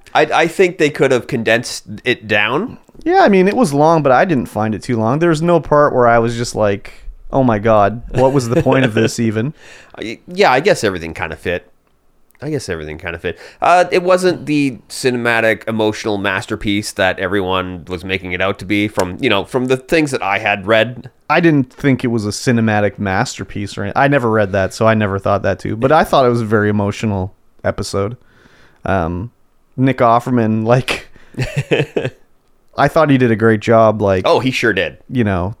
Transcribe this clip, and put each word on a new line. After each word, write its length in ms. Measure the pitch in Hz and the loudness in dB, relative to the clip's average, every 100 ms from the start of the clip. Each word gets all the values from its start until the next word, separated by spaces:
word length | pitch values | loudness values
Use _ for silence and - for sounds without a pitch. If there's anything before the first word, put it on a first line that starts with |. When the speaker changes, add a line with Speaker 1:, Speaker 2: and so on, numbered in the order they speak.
| - | -4
Speaker 1:
I, 120 | 139 156 | 0 2
I 220 | 135 165 | 2 0
think 300 | - 185 175 | 2 0 2
they 120 | 151 | -2
could 220 | 147 139 | 2 2
have 160 | 127 - | 2 -2
condensed 580 | 131 110 113 120 - - 104 | -4 0 0 -2 -12 -14 -8
it 240 | 123 123 104 | -4 -2 0
down. 500 | 104 104 139 247 - _ - | 0 0 -2 -4 -12 _ -10
Speaker 2:
Yeah, 160 | 320 381 | 0 2
I 80 | 311 | 4
mean, 180 | 190 185 | 4 4
it 80 | 214 | 2
was 180 | 190 | 0
long, 300 | 143 156 165 | 2 4 4
but 80 | 143 | 4
I 140 | 127 180 | 4 2
didn't 200 | 139 87 | 0 -2
find 280 | 107 107 104 | -4 -4 -4
it 80 | |
too 140 | - 113 | -4 -2
long. 220 | 110 143 | 0 0
There 100 | 170 | 0
was 120 | 156 | 0
no 180 | 170 170 | 2 0
part 340 | - 147 147 | 2 0 0
where 140 | 127 120 | 2 4
I 120 | 117 | 4
was 180 | 117 117 | 2 -2
just 180 | 120 117 | -6 -2
like, 380 | 104 101 - - - - - | -2 -2 -8 -18 -18 -16 -4
"Oh 120 | - | 0
my 160 | 127 107 | 2 2
God, 440 | 113 107 101 113 - | 2 4 2 0 -6
what 200 | 123 131 | 0 2
was 160 | 139 113 | 2 0
the 120 | 131 | 0
point 240 | 131 131 127 | 2 2 2
of 80 | |
this 260 | 110 113 - | 2 0 0
Speaker 1:
<laughs> 80 | 113 | -2
Speaker 2:
even?" 260 | 107 131 - - - - - | -2 -4 -8 -18 -20 -20 -14
Speaker 1:
I, 240 | 107 113 - | -12 -12 -8
yeah, 240 | 180 185 | 2 4
I 80 | 131 | 4
guess 240 | 190 170 | 2 2
everything 300 | 107 92 82 | 0 -2 -8
kinda 220 | 78 82 76 | -8 -10 -8
fit. 340 | 90 87 - _ _ _ _ _ _ - | -6 -6 -8 _ _ _ _ _ _ -14
I 80 | 143 | -8
guess 180 | 143 - | -8 -6
everything 280 | 82 76 78 | -8 -8 -10
kinda 180 | 87 85 | -10 -8
fit. 200 | 87 - - - | -8 -10 -14 -2
Uh, 240 | 143 180 180 | 2 2 2
it 120 | 185 | 0
wasn't 420 | 175 185 180 170 135 | 0 0 0 -2 -2
the 320 | 147 139 110 - | -2 -2 -4 -14
cinematic, 800 | - 131 123 120 113 113 104 - | -4 -2 0 0 2 0 0 -4
emotional 500 | 110 107 104 113 101 | -2 -2 -2 -4 -2
masterpiece 720 | 101 95 - 107 107 101 104 | -2 -4 -4 -6 -4 -4 -4
that 240 | - 92 90 | -2 -2 -2
everyone 640 | 95 101 92 92 92 90 73 | -4 -2 -2 -4 -4 -10 -10
was 200 | 90 95 | -10 -6
making 260 | 92 90 | -6 -6
it 80 | 90 | -4
out 180 | 95 101 | -4 -4
to 60 | 92 | -4
be 220 | 104 104 | -2 -2
from, 300 | 104 90 92 | -2 -4 -2
you 100 | 123 | 0
know, 140 | 101 | 0
from 220 | 92 131 127 | -2 -4 -2
the 120 | 131 | -2
things 340 | - 170 151 | 0 0 0
that 100 | 131 | -2
I 160 | 95 98 | -2 -2
had 280 | 104 104 95 | -2 -2 0
read. 420 | 110 113 123 - _ - | 2 0 -4 -18 _ -2
Speaker 2:
I 100 | 156 | 2
didn't 340 | 170 147 127 | 4 2 0
think 300 | - 139 123 | -2 0 0
it 60 | 127 | 0
was 160 | 117 104 | -2 -4
a 40 | |
cinematic 720 | - - 117 113 107 104 - | -4 0 0 2 2 0 -2
masterpiece, 760 | 101 95 123 - 98 104 101 - | -4 -2 -4 -6 -10 -10 -10 -8
or 60 | 101 | -6
any-, 80 | - | 0
I 120 | 143 | 2
never 220 | 143 120 | 2 2
read 220 | 110 101 | 2 2
that, 220 | 98 92 | 0 -2
so 140 | - 110 | 0 2
I 60 | |
never 240 | 110 104 98 | 2 0 -2
thought 220 | 101 98 | 0 0
that 180 | 98 92 | 0 -4
too. 160 | 101 107 | -6 -2
But 160 | 131 | 2
I 120 | 156 | 2
thought 220 | 165 156 123 | 2 2 2
it 40 | |
was 120 | 120 | 2
a 40 | 107 | 0
very 240 | 110 104 | 2 2
emotional 640 | 104 98 - 110 98 95 - _ _ | 0 -2 -2 -4 -4 -6 -10 _ _
episode. 520 | 98 95 104 98 101 123 _ _ _ _ _ _ - | -6 -6 -6 -4 -4 -8 _ _ _ _ _ _ -4
Um, 460 | 95 82 87 117 _ _ _ _ - | -2 -2 -4 -10 _ _ _ _ -2
Nick 220 | 131 127 | 0 2
Offerman, 640 | 120 117 135 123 110 110 110 | 4 2 2 0 2 0 2
like, 420 | 127 - - - - - - | 0 0 -6 -10 -20 -14 -8
Speaker 1:
<laughs> 800 | 127 - - 151 - - 127 - _ _ _ _ _ - | -6 -4 -2 -2 -2 -4 -6 -10 _ _ _ _ _ 0
Speaker 2:
I 100 | 143 | 2
thought 220 | 165 151 | 4 4
he 80 | 135 | 4
did 140 | 123 | 4
a 40 | 107 | 4
great 240 | 113 107 | 2 2
job, 400 | 113 113 110 110 | 4 4 4 4
like, 220 | 101 95 92 | 0 2 2
Speaker 1:
Oh, 120 | 147 | 2
he 120 | 131 | 0
sure 220 | 127 117 | 0 0
did. 240 | 95 82 - - | 0 -2 -6 -6
Speaker 2:
you 140 | 131 | -2
know, 320 | 104 92 90 113 | 0 0 -4 -8